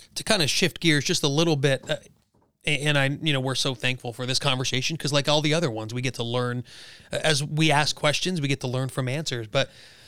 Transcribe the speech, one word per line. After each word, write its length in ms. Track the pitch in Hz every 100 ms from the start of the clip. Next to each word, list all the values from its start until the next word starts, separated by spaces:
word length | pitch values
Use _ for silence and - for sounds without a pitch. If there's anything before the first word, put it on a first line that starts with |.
| -
To 100 | -
kinda 220 | - 214 139
shift 340 | - 180 -
gears 240 | 165 147
just 180 | 131 -
a 60 | 147
little 280 | 139 170 143
bit, 280 | 139 131 -
uh, 60 | 151 - _ _ _ _ _
a-, 180 | - 143
and 160 | 151 143
I, 80 | 135 143
you 100 | 160
know, 80 | 139
we're 140 | 131
so 200 | 127 147
thankful 380 | 127 127 127 123
for 140 | 110 127
this 120 | 131
conversation 580 | 143 131 131 131 127 160
'cause 160 | 147
like 160 | 143 139
all 120 | 151
the 140 | 151
other 160 | 156 156
ones, 240 | 110 110
we 80 | 123
get 120 | 127
to 100 | -
learn, 400 | 117 123 123 123 - - - - -
uh, 60 | 147
as 200 | 156 143
we 280 | 147 151 160
ask 260 | 143 151 -
questions, 440 | 151 143 - 180
we 80 | 139
get 120 | 139
to 80 | 127
learn 200 | 127 131
from 200 | 139 127
answers. 380 | 143 160 123 110
But, 240 | 139 135 - - -